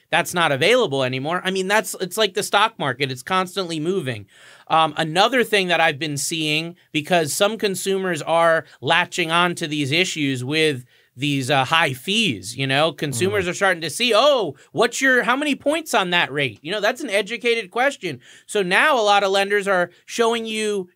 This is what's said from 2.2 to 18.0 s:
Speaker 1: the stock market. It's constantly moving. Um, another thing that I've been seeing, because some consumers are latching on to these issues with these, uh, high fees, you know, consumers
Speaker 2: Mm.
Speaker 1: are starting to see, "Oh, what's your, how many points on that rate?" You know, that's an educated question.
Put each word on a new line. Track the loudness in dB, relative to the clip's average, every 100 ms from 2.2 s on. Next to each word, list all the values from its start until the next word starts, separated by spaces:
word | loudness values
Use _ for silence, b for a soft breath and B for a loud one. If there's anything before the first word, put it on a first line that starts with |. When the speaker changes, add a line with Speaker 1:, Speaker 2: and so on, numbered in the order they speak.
| 0
Speaker 1:
the | 0
stock | 0 2 2 0
market. | -4 -2 -4
It's | -6
constantly | -2 -2 -2 -4 -6 -4
moving. | -2 -2 -4 -6 -10 B B B B
Um, | 2 2 0
another | -2 2 2 2
thing | 2 2 2
that | 2
I've | 2 0
been | -4 -4
seeing, | -4 -4 -2 -2 -4 -10 b
because | -6 0 2 2
some | 0 0 0
consumers | -2 -2 -2 -2 -2 -2
are | 0 4 4 4 -2 B
latching | 0 2 0 -2 0
on | 2 2
to | 0 -4
these | -2 0
issues | 2 0 0 -2 -2
with | -2 0 0 0 -8 b b -6
these, | -2 -2 0
uh, | 0
high | 2 2 0
fees, | -2 -4 -2 -2 -4 -8
you | -6 -2
know, | 0 0
consumers | -2 -6 -2 -2 -2 -4
Speaker 2:
Mm. |
Speaker 1:
are |
starting | -2 -2 -2
to | -4
see, | -4 0
"Oh, | 4 4 2 0 b b
what's | -2 -2 0
your, | 2 2
how | 2 0
many | 0
points | -2 -2 -2 -2
on | -2 2
that | 0 0
rate?" | -2 -4 -4
You | -8
know, | -2
that's | -2 -2
an | -2
educated | -2 -2 -4 -2 -2 -2
question. | -2 -2 -2